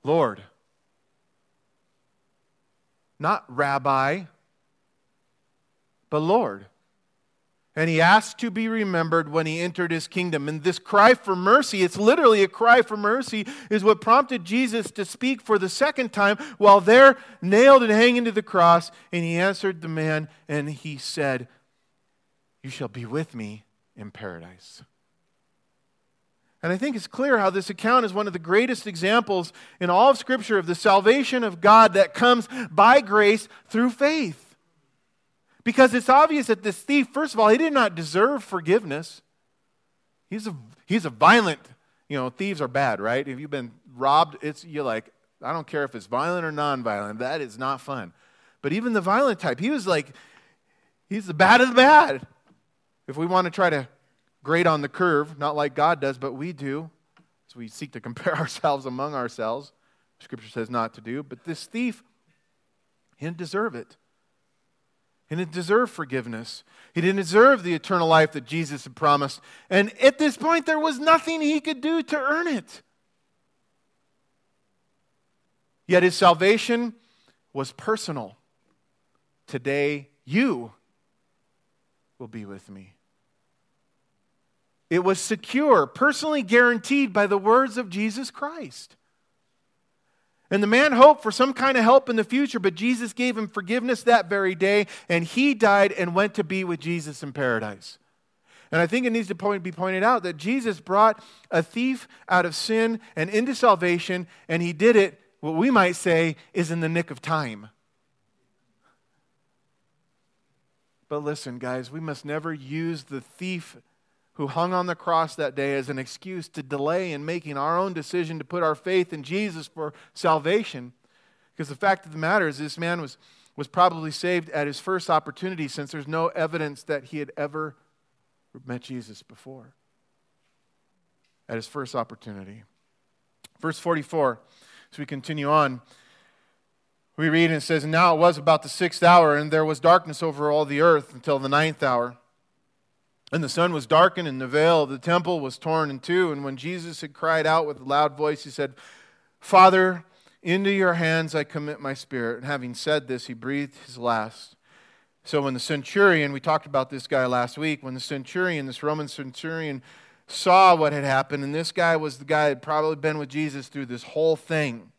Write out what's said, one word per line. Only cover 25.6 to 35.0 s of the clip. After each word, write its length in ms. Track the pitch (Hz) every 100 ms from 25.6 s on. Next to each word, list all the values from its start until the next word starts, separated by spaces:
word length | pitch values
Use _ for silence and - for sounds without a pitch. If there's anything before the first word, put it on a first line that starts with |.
| _ _ _ _ _ _ _ _ _ _
And 100 | 165
I 60 | 185
think 160 | 277
it's 140 | 233 -
clear 300 | - 277 240
how 120 | 190
this 200 | 190 180
account 360 | 190 220 254 220
is 80 |
one 140 | 190 208
of 40 |
the 60 | 180
greatest 480 | 165 196 254 240 214
examples 680 | 170 185 226 226 190 165 - - _
in 100 | 175
all 200 | 180 262
of 60 | 269
Scripture 420 | - 254 214 208
of 80 | 170
the 100 | 170
salvation 680 | 220 196 202 269 262 254
of 180 | 226 170
God 320 | 196 220 220
that 200 | 180 185
comes 340 | - 240 240 - 262 214
by 300 | 165 214 277
grace 480 | 208 208 208 220 - - _
through 240 | 220 247
faith. 640 | 240 277 311 208 151 _ _ _ _ _ _